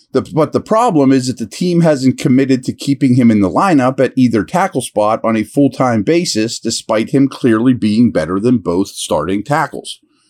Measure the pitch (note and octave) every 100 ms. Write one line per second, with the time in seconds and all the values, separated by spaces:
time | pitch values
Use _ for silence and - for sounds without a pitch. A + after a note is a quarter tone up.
0 | _ B2+ - D3+ D3 - - A3 A#3+ D#3
1 | C3+ C3+ B2+ - A2+ - F3+ E3+ E3 C#3+
2 | C3 B2 D3+ B2+ C3 B2+ - - - C3+
3 | C#3 B2 A#2 G#2 F#2 G#2+ F#3+ D3 B2 C3+
4 | B2 C3 B2 A2 F#2+ F3+ F#3+ C#3 - G#2
5 | G#2 A2 A2+ A2+ - C#3+ C#3 - B2+ A2+
6 | G2+ E3+ F3+ A2 A2+ - A2+ - - A2
7 | G#2+ C#3 C#3 - B2+ A2 B2+ A#2 G#2+ G#2+
8 | A#2 E2+ D#2 F#2+ A#2 A#2+ F2 F2 G2+ -
9 | - D#2+ D#2+ G#2 G#2 D3+ C#3 - - -
10 | _ _